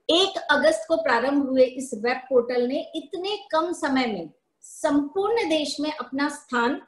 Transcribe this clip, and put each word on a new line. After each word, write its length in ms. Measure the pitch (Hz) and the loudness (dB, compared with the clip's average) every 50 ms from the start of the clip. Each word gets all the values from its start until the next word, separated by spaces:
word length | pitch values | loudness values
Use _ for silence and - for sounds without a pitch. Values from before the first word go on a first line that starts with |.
| _ - | _ 0
एक 280 | 311 359 392 392 - - - - | 2 2 2 0 -2 -4 -2 0
अगस्त 340 | 302 285 285 320 320 - - - | 2 4 4 4 2 2 0 0
को 80 | 330 | 0
प्रारंभ 520 | 320 - 277 240 226 240 277 285 285 269 254 | 0 2 2 2 2 2 2 2 2 0 2
हुए 140 | 262 262 254 | 4 4 4
इस 260 | 254 - 269 254 - 240 | 4 2 -2 -8 -8 -6
वेब 220 | 202 214 240 254 254 - - | -4 -2 -2 -2 -2 -2 0
पोर्टल 360 | 269 247 233 247 247 240 240 247 | 2 2 2 2 0 0 0 0
ने 120 | 277 320 320 - - | -2 -4 -4 -6 -10
इतने 400 | 320 - - - 349 359 392 415 403 - - | -12 -10 -8 -8 -6 -6 -4 -6 -6 -6 -2
कम 200 | 320 320 330 359 330 | 0 0 0 0 -2
समय 320 | - 320 285 262 262 247 | -4 -2 0 0 2 0
में 240 | 226 208 180 165 - - _ _ _ _ _ - | 0 -2 -4 -8 -10 -14 _ _ _ _ _ -20
संपूर्ण 840 | - - - - 302 285 285 285 - - 392 392 415 466 466 415 311 | -20 -8 -4 0 2 2 2 0 0 0 -2 0 2 2 0 2 2
देश 260 | 320 311 294 - - 294 | 0 0 0 -2 -4 -4
में 120 | 294 302 | -4 -4
अपना 360 | 302 - - - 262 269 285 302 | -4 -6 -8 -8 -4 -2 -2 -2
स्थान 500 | 294 - - - 247 240 233 247 294 - - | -4 -6 -8 -4 -2 0 0 0 0 -4 -8